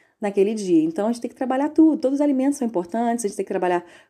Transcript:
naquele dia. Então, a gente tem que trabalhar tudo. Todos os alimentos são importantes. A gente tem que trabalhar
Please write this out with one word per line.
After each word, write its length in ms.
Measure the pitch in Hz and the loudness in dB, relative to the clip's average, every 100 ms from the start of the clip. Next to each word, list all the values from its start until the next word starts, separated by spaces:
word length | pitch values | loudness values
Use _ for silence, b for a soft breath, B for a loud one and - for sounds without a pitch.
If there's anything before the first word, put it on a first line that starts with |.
| b b | b b
naquele 320 | 202 196 196 | -2 2 0
dia. 300 | 220 190 165 | 0 2 2
Então, 240 | 160 165 214 | 2 0 -2
a 40 | |
gente 100 | 233 | -2
tem 80 | 240 | -8
que 60 | - | -6
trabalhar 340 | 254 262 294 | -4 -2 0
tudo. 280 | 302 320 294 | 4 4 4
Todos 220 | 262 277 | 0 0
os 20 | |
alimentos 380 | 294 262 269 285 | 0 2 0 0
são 80 | 233 | -2
importantes. 580 | 185 180 226 233 233 214 | -4 -4 -2 -2 -2 -4
A 20 | |
gente 80 | 196 | -6
tem 80 | |
que 80 | 196 | -4
trabalhar 320 | 190 180 175 175 B | -2 0 -2 -4 B